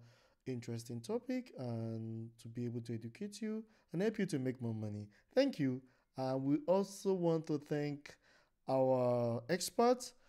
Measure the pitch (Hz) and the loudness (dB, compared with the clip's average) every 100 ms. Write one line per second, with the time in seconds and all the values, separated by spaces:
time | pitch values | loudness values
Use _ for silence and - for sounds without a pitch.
0 | - - _ _ - 127 117 117 117 120 | -12 -20 _ _ -6 -6 -4 -6 -6 -8
1 | 117 226 233 254 247 - 123 113 113 113 | -4 -4 -2 -6 -6 -8 -4 -4 -4 -4
2 | 113 113 113 113 117 117 120 120 117 113 | -6 -6 -10 -12 -12 -6 -4 -4 -4 -6
3 | 117 117 208 202 214 220 220 _ _ 165 | -8 -8 -10 -6 -4 -4 -6 _ _ -2
4 | 208 220 185 147 131 131 117 110 107 104 | 0 2 0 0 -2 -2 -2 -2 -4 -6
5 | 104 - _ - 277 - 135 127 - _ | -10 -16 _ 4 4 4 0 0 -6 _
6 | _ - 131 135 135 147 294 190 196 - | _ -4 -2 0 2 2 4 4 2 -2
7 | 196 190 170 165 156 147 147 151 147 143 | 0 2 4 2 0 -4 -2 -2 -2 -4
8 | - - _ _ _ _ - 135 131 131 | -10 -20 _ _ _ _ 0 4 4 4
9 | 123 123 120 117 117 180 - - 233 247 | 4 4 2 0 -2 -2 0 4 4 4
10 | - - | 0 -16